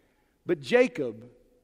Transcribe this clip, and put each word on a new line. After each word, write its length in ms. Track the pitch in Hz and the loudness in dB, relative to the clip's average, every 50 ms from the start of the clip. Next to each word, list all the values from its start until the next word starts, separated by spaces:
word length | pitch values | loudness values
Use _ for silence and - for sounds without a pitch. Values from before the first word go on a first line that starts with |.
| _ _ _ _ _ _ _ _ _ | _ _ _ _ _ _ _ _ _
But 140 | - 175 151 | -4 -4 -4
Jacob, 680 | 131 123 220 247 247 - - - 135 120 107 110 110 - - _ _ _ _ _ | 0 2 4 4 4 2 0 -4 -6 -6 -8 -10 -16 -20 -20 _ _ _ _ _